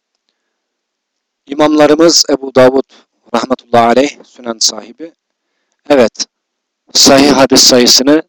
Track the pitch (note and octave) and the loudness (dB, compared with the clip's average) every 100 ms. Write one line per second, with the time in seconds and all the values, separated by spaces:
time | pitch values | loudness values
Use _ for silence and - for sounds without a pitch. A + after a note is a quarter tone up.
0 | _ _ _ _ _ _ _ _ _ _ | _ _ _ _ _ _ _ _ _ _
1 | _ _ _ _ - C#3+ D3+ D3+ D3 D3+ | _ _ _ _ -10 -2 0 2 2 2
2 | E3 - - C3+ C3+ C3 B2+ C3 - _ | 2 0 -2 -6 -2 2 2 2 -6 _
3 | _ _ _ A#2+ A2 B2+ _ A#2+ A#2 A#2+ | _ _ _ -8 -6 -10 _ 0 0 0
4 | C#3+ - _ - A#2+ A2+ - A2 G#2 A#2+ | -2 -8 _ -18 -16 -8 -8 -8 -18 -20
5 | E3 _ _ _ _ _ _ _ - C#3+ | -20 _ _ _ _ _ _ _ -2 0
6 | A#2 - - _ _ _ _ _ _ - | 0 -4 -16 _ _ _ _ _ _ -2
7 | - C#3 C#3+ C3+ C3+ C3 - B2+ A#2+ - | 0 2 2 0 0 0 2 0 0 0
8 | C3 D#3 | 0 -2